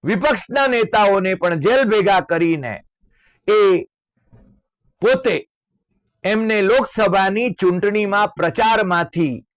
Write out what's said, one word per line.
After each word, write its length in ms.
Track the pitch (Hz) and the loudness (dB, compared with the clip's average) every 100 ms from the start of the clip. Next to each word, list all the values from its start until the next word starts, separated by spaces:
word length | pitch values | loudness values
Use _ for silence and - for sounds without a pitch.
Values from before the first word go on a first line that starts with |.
વિપક્ષના 600 | 143 208 294 233 - 262 269 | -2 -2 -2 -2 -4 -2 0
નેતાઓને 680 | 240 214 214 202 196 190 | 0 0 2 2 2 0
પણ 260 | 185 175 165 | -2 -2 0
જેલ 220 | 165 262 | 2 2
ભેગા 360 | 240 214 196 190 | 2 2 2 2
કરીને 540 | - 165 170 160 127 101 _ _ _ _ _ _ - | 0 -2 0 -2 -6 -12 _ _ _ _ _ _ 0
એ 100 | 214 196 180 - _ _ _ _ - _ _ _ _ _ _ | 4 4 2 -2 _ _ _ _ -20 _ _ _ _ _ _
પોતે 340 | - 262 233 160 - _ _ _ _ _ _ _ | 0 2 0 -4 -8 _ _ _ _ _ _ _
એમને 380 | 190 220 220 214 | -4 -2 0 0
લોકસભાની 920 | 196 254 208 - 202 190 190 202 240 - | 2 2 0 -2 0 2 0 -2 -6 -2
ચૂંટણીમાં 720 | 185 180 208 208 202 202 208 - | -2 0 -2 -2 -2 -2 -2 -2
પ્રચારમાંથી 1080 | 170 - 220 226 180 175 170 170 156 120 _ | -4 0 0 0 0 -2 -2 -2 -4 -4 _